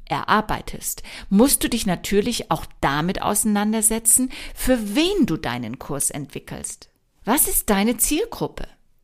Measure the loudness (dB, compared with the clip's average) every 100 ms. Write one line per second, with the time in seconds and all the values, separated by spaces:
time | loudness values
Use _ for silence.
0 | -6 -4 0 0 0 -4 -6 -8 -8 -8
1 | -10 -12 2 6 6 4 0 -2 0 -2
2 | 0 2 2 0 -2 -4 -4 -2 0 0
3 | 0 -2 0 0 2 2 2 2 0 0
4 | 2 2 2 -6 -12 -4 2 2 2 2
5 | 2 4 2 0 -4 -4 -6 -10 -8 -4
6 | -4 -6 -10 -12 -12 -12 -12 -12 -18 _
7 | _ _ -2 0 2 0 2 2 2 2
8 | 0 0 -2 -4 -8 -6 -12 -14 _ _